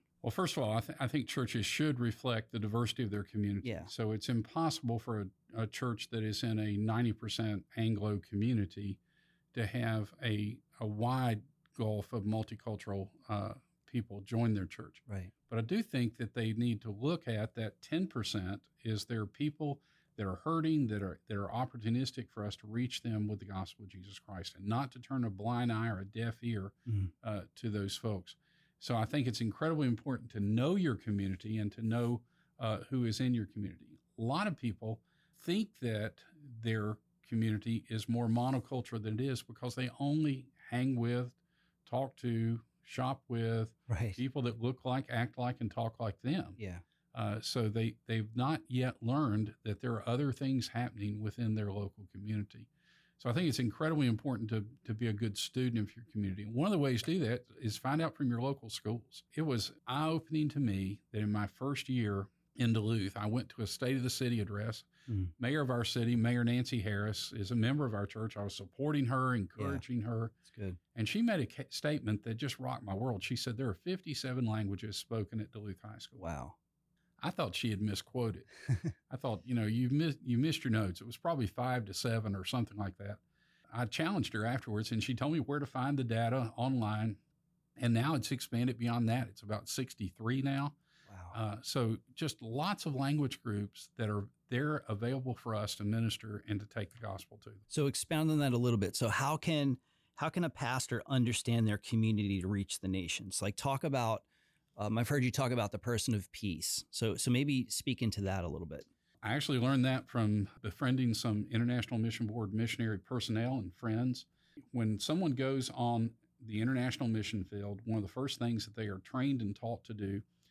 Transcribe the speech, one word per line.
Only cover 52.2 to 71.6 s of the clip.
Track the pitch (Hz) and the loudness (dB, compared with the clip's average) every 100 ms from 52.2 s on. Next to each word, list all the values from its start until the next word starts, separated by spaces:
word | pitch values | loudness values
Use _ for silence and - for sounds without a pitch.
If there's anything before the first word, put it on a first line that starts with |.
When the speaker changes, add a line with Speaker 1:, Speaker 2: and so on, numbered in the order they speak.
| 104 107 101 113 113 _ _ _ _ - | -4 -4 -4 -10 -20 _ _ _ _ -8
Speaker 1:
So | 123 | -2
I | |
think | 117 170 | 2 2
it's | 131 | 2
incredibly | 120 - 156 151 127 | 0 0 0 4 4
important | 110 139 113 110 | 2 0 -2 0
to, | 110 107 - | -2 -2 -8
to | - | -6
be | 110 117 | -2 0
a | |
good | 104 113 101 | 0 -2 -2
student | - 127 127 117 104 | -4 0 0 2 -2
of | - | -6
your | 117 | -8
community. | 107 98 92 | -2 0 -2
One | 107 117 190 | -4 0 2
of | |
the | 185 | 4
ways | 139 117 | 4 2
to | - | 2
do | 180 | 2
that | 117 120 - - | 2 0 -4 -6
is | 110 - | -4 -2
find | 131 151 | 0 2
out | 160 | 0
from | - 131 | 0 0
your | 117 | 2
local | 131 139 113 | 0 -2 -6
schools. | - 107 117 - - - | -6 -2 -4 -6 -20 -10
It | - | -2
was | 160 120 - - - | 0 2 -2 -6 -4
eye-opening | 135 156 160 - 156 151 | 0 2 0 0 0 2
to | 147 | 2
me | 120 98 95 104 _ | 2 2 0 -4 _
that | 107 | -2
in | 107 | 0
my | 107 104 | 2 -2
first | - 135 139 - | -2 -4 -2 0
year | 127 107 98 95 _ _ - | 2 2 0 -2 _ _ 0
in | 117 | 4
Duluth, | 113 107 113 98 104 | 4 4 2 0 0
I | |
went | 104 120 - | 0 0 -2
to | - | -4
a | 104 | -4
State | - 127 135 | -2 0 2
of | |
the | 120 | 0
City | - 127 117 | 0 2 2
address. | 95 101 113 - - _ - | 0 -2 -4 -6 -10 _ -2
Speaker 2:
Mm. | 101 90 - | 0 0 0
Speaker 1:
Mayor | 120 151 | 0 2
of | 131 | 2
our | 120 | 2
city, | 113 123 117 | 2 2 4
Mayor | 120 117 123 | 6 6 6
Nancy | 117 123 123 120 | 4 4 2 0
Harris, | 98 101 104 101 - | 0 0 0 -2 -4
is | 110 98 | -4 0
a | 120 | 4
member | 113 147 131 | 4 4 2
of | |
our | 104 | 0
church. | 101 110 110 104 | -2 -2 -6 -4
I | |
was | 101 | -6
supporting | - 98 - 147 147 123 | -6 -10 -2 2 2 4
her, | 135 127 | 2 2
encouraging | 120 90 - 101 135 - 120 | 2 0 -2 -2 -2 -2 -2
Speaker 2:
Yeah. | 110 | 0
Speaker 1:
her. | 113 113 - | 0 -2 -6
Speaker 2:
That's | - | -18
good. | - 98 90 _ | -8 -6 -6 _
Speaker 1:
And | 117 107 | -4 -2
she | 208 | 2
made | 233 185 | 2 2
a | 113 | 0
ca-, | - | -4